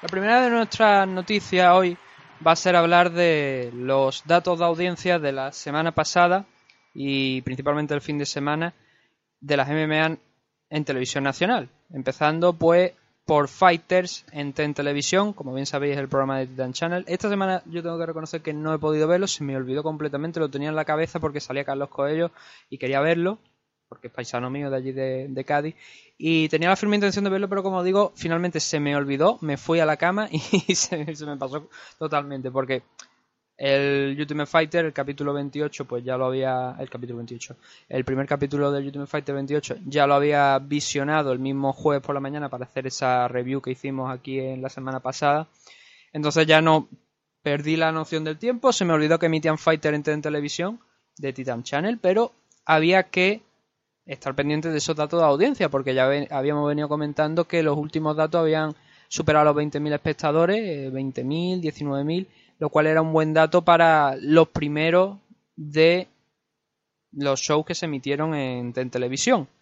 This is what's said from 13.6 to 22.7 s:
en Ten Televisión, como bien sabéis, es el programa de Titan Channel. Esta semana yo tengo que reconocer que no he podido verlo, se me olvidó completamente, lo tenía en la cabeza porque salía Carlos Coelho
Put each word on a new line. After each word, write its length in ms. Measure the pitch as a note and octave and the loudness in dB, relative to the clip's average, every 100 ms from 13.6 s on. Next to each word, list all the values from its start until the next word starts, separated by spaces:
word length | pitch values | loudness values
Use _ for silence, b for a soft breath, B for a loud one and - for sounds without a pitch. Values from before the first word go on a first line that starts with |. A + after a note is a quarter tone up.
| F#3 E3+ _ F3+ F3+ - - | 4 4 _ 0 0 -8 -14
en 220 | D3+ C#3+ | -10 -8
Ten 220 | C#3 D3+ | -4 -4
Televisión, 580 | D3 C#3+ C#3+ C#3 F#3 G#3 | -2 -2 -2 0 0 0
como 200 | G3+ C3+ | -4 -8
bien 140 | C3 C#3 | -8 -6
sabéis, 280 | C#3+ C#3+ | -4 -2
es 40 | C#3+ | -4
el 100 | C3+ | -2
programa 300 | C#3 C3+ C3+ | 0 0 -2
de 80 | B2+ | -6
Titan 280 | C3 B2+ | -6 -8
Channel. 300 | C3 E3 F3 F#3 | -4 -4 -4 -4
Esta 200 | E3+ G#3+ | -4 -2
semana 360 | G3+ F#3+ F#3 E3+ | -2 -2 -2 -6
yo 160 | E3+ | -8
tengo 160 | E3+ E3+ | -6 -6
que 80 | E3 | -6
reconocer 340 | D#3+ D#3+ E3 | -8 -8 -8
que 140 | D#3 | -8
no 180 | D3+ D#3 | -6 -4
he 60 | D#3 | -2
podido 300 | D#3 D#3 D#3 | 0 0 2
verlo, 180 | F3 F#3+ | 2 0
se 160 | - | -4
me 140 | C#3+ C3+ | -4 -4
olvidó 260 | B2+ C3+ | -4 -4
completamente, 560 | D3+ D#3 D3+ C#3 D#3+ E3+ | -4 -6 -6 -4 -6 -4
lo 100 | D#3 | -4
tenía 200 | C#3 D3 | -4 -4
en 80 | D#3 | -4
la 80 | |
cabeza 340 | D#3 D#3 D#3+ E3+ | -2 -2 -2 -4
porque 220 | D#3 C#3+ | -6 -6
salía 240 | - C3+ | -6 -6
Carlos 240 | C#3 C#3 C#3 | -4 -6 -6
Coelho 420 | - C#3 D#3+ E3+ B B B B | -4 -2 0 -2 B B B B